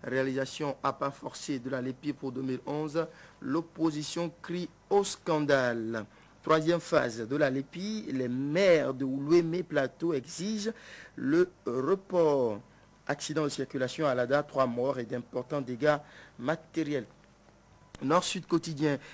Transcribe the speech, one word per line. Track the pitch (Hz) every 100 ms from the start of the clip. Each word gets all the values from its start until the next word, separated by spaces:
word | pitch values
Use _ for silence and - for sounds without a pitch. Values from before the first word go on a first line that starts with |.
Réalisation | - 131 135 131 131 - 147 135
à | 139
pas | 131 139
forcer | - 139 - - 135
de | 123
la | 131
lepi | 127 131 147
pour | 139 135
deux | 123
mille | 131 123
onze. | - 147 156 151 156 - - -
L'opposition | - 151 165 - 160 147 151 170 170 -
crie | - 175 175 - -
au | 202
scandale. | 196 - - 156 143 139 123 117 110 113 104 - - -
Troisième | - 156 156 170
phase | - 156 123 113 110
de | 143
la | 143
lepi, | 135 139 175 202 214 -
les | 131 127
maires | 123 143 160 196 160 135
de | 131
Oulouémé | 135 135 143 170 165 175
Plateau | - 147 131 - 170
exigent | 143 143 - 196 214 208 220 - - -
le | - 131 160 180 -
report. | - 123 139 190 - 185 156 143 120 104 - - - - -
Accident | 143 - 156
de | 147
circulation | - 131 139 127 - 151
à | 123
Lada, | 120 143
trois | 143 135 127
morts | 120 131 131
et |
d'importants | 110 120 - 127 120 147
dégâts | 123 120 147 147 - - - -
matériels. | 123 160 - 165 151 143 107 - - - - - _ - - -
Nord-Sud | 135 170 - 190 -
quotidien, | 170 165 147 151 139 -